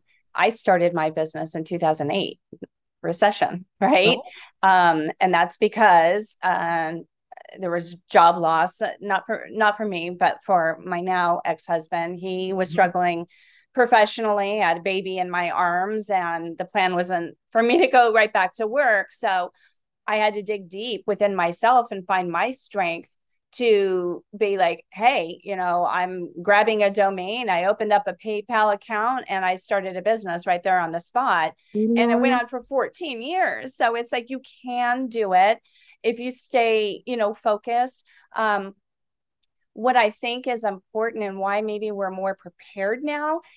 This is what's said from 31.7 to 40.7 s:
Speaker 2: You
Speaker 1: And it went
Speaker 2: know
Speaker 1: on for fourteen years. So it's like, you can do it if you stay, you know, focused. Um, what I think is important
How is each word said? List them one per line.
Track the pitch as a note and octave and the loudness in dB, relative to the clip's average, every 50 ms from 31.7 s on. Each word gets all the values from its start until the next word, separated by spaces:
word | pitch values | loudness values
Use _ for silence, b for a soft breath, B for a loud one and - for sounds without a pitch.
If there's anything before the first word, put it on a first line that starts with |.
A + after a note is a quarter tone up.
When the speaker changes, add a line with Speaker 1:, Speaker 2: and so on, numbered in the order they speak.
| - | -4
Speaker 2:
You | G#3 G#3+ A3 A#3 | -2 0 2 2
Speaker 1:
And | A#3 A#3 A#3 | 2 2 2
it | A#3 A#3+ | 2 2
went | B3 B3+ | 2 2
Speaker 2:
know | B3 B3 | 2 0
Speaker 1:
on | A#3+ A#3+ | -2 -4
for | C4+ B3 B3 | -8 -12 -10
fourteen | - C#4 C4+ A3 - - - F4 D4+ B3+ A3+ | -4 -2 -2 -2 -2 -4 -8 -10 -10 -8 -10
years. | A#3 C#4 F4 F#4 F4+ B3 D#3 A2 - C4 - | -8 -6 -2 -2 -2 -2 -2 -6 -10 -12 -4
So | - C#4+ A#3 A#3 | -2 0 0 0
it's | A#3 A#3+ A#3+ | -2 -4 -4
like, | - B3 A#3 A#3 | -6 -6 -6 -6
you | C4 B3+ C4 - - _ - | -10 -12 -12 -16 -20 _ -12
can | B3+ B3 B3 B3 A#3+ B3 C4 C4 B3 | -8 -4 -2 -2 -2 -2 -2 -4 -4
do | A3+ A3+ G#3+ G3 F#3 | -4 -4 -2 2 4
it | F3+ F#3+ G#3 A#3 - b b b b b b b b | 4 4 4 4 0 b b b b b b b b
if | - A3+ A#3 A#3 | -4 -4 -4 -2
you | A#3+ B3+ | -6 -8
stay, | B3 - - - - B3+ A#3 A3+ A3 A3 G#3+ G#3 F#3 - - | -8 -10 -10 -2 0 2 2 4 2 2 0 -2 -4 -8 -8
you | - B3 | -8 -4
know, | A#3 G#3+ G#3 A3 | -2 -2 -2 -2
focused. | - - A3+ G#3 G#3 - - A#3 A#3+ B3 C4 - - b b b b b b - | -2 -2 -2 -2 -2 -2 -2 -2 -2 -2 -2 -4 -10 b b b b b b -6
Um, | - A3 G#3+ G#3 G3+ G3 G3 G3 _ _ _ _ _ _ _ _ _ _ _ _ _ _ _ _ _ _ _ _ | -2 0 0 0 0 -2 -6 -12 _ _ _ _ _ _ _ _ _ _ _ _ _ _ _ _ _ _ _ _
what | - A3 B3+ B3+ | -2 -2 2 4
I | B3 A3+ G#3+ | 4 4 2
think | G#3+ - - A#3+ A#3+ B3 B3+ C4 | 0 -4 -6 -6 -6 -6 -4 -4
is | B3 A3+ A3 | -4 -2 -2
important | G#3 | -4